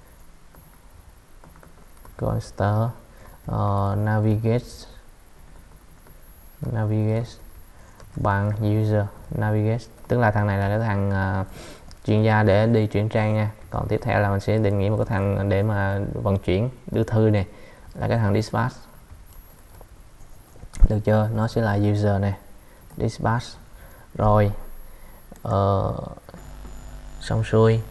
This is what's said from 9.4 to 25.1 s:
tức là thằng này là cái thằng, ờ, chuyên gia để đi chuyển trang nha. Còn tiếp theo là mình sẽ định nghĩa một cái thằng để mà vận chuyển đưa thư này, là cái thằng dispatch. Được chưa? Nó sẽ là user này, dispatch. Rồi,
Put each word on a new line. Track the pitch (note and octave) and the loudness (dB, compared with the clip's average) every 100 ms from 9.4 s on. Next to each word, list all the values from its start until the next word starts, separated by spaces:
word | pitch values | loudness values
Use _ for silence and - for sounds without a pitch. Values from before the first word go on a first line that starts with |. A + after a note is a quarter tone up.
| G#2+ G#2+ G#2+ A#2 - - - | 0 0 0 -2 -6 -14 -4
tức | B2 | 2
là | A2+ | 2
thằng | G#2+ G#2 | 2 2
này | G2 | 2
là | G2 | 0
cái | G#2 | 0
thằng, | A2+ G2+ G2 | 0 0 0
ờ, | G2 F#2+ F#2+ F#2+ - - - - - - | 0 0 -2 -4 -10 -18 -18 -20 -10 0
chuyên | G#2+ | 2
gia | A2 G#2+ | 4 4
để | G#2+ G2 A2 | 6 4 4
đi | A2+ G#2+ | 4 2
chuyển | G#2 G#2+ | 0 0
trang | A2 G#2+ G#2+ | 0 0 0
nha. | G#2+ - - | 0 -4 -8
Còn | - G#2+ | -6 -2
tiếp | A2 | -2
theo | - G#2 | 0 2
là | G#2 | 2
mình | G2 | 0
sẽ | - G#2+ | 0 2
định | G2+ G2+ | 2 2
nghĩa | G2 | 0
một | G#2+ | 0
cái | A2 | 0
thằng | G2+ G2 G2 G2 | 0 0 0 0
để | G2 | 2
mà | G#2+ G#2 G2 G2 G2+ | 2 0 0 -2 -4
vận | - A#2 G2 | -2 0 0
chuyển | - F#2 A#2+ - - | 0 0 0 -4 -6
đưa | G#2+ | -2
thư | A2 A2 A2 | 0 4 4
này, | G#2 G2 - - - - | 4 0 -8 -20 -20 -18
là | - G#2+ | -6 -2
cái | A#2 | 0
thằng | G#2 | 2
dispatch. | G#2 G#2+ A2+ A#2 - - - - - - - - - - - - - - - - - - - - - - | 2 0 -2 -2 -4 -18 -20 -20 -20 -20 -20 -20 -20 -20 -20 -20 -20 -20 -20 -20 -20 -20 -20 -8 4 6
Được | G#2 | 6
chưa? | G#2 G#2+ G#2+ | 4 4 4
Nó | A2 A2 | 2 0
sẽ | - | 0
là | A2+ G#2 G#2 | 0 2 2
user | G#2 G#2 G2 | 2 2 2
này, | G2+ G2 - - - - - - | 0 -2 -8 -20 -20 -20 -16 -6
dispatch. | A#2 - - A#2 - - - - - - - - | -4 -2 -2 -2 -4 -14 -20 -20 -20 -20 -14 0
Rồi, | G#2+ G#2 G#2 G#2+ - - - - - | 4 4 4 0 -10 -14 -16 -20 -20